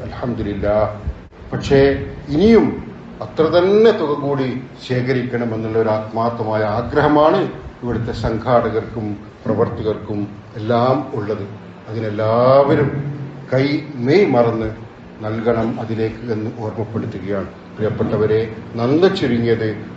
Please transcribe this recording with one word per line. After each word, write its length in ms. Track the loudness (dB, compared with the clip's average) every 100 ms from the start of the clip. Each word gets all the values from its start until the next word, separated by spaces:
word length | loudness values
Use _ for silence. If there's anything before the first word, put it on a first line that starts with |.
| -10
അൽഹംദുലില്ലാ. 680 | -8 -6 -4 -4 -2 0 2 0 -4 -10 -10 -14 -20 -10
പക്ഷേ 280 | -6 2 6 6 2 -4 -10 -4 4
ഇനിയും 300 | 6 8 6 0 -8 -14 -16 -12 -6
അത്ര 180 | 0 4 4
തന്നെ 360 | 6 6 6 4
തുക 140 | 0 -2 -2
കൂടി 220 | -2 -2 -4 -8 -12 -4
ശേഖരിക്കണമെന്നുള്ള 920 | -2 0 0 -2 -2 -2 -4 -2 0
ഒരു 80 | 2 0
ആത്മാർത്ഥമായ 640 | -2 -2 -2 -2 -2 0 0 -2
ആഗ്രഹമാണ് 640 | 0 2 4 6 6 4 0 -6 -14 -8
ഇവിടുത്തെ 320 | -4 -4 -4 -4
സംഘാടകർക്കും 840 | -2 -2 2 2 2 -2 -4 -6 -6 -8 -12 -8 -2
പ്രവർത്തകർക്കും 760 | 0 0 0 -2 -2 -4 -6 -6 -10 -16 -8
എല്ലാം 340 | -2 2 2 0 -2 -6
ഉള്ളത്. 260 | -4 -6 -8 -12 -16 -18 -12
അതിനെല്ലാവരും 1000 | -6 -4 -2 2 4 6 6 6 4 2 -2 -6 -8 -12 -14 -2
കൈ 120 | 0 2 -2 -4 -2 4
മെയ് 240 | 4 6 4
മറന്ന് 340 | 2 0 -4 -8 -14 -18 -20 -10 -8
നൽകണം 420 | -2 0 0 0 -4
അതിലേക്ക് 420 | -4 -2 -4 -4 -6 -4
എന്ന് 120 | -6 -6
ഓർമ്മപ്പെടുത്തുകയാണ്. 880 | -6 -6 -6 -4 -6 -6 -4 -4 -6 -12 -14 -4
പ്രിയപ്പെട്ടവരെ, 680 | -2 0 0 2 2 2 0 -8 -10 -2
നന്ന 240 | 2 2 2 0
ചുരുങ്ങിയത് 520 | 0 0 2 0 -2 -6 -10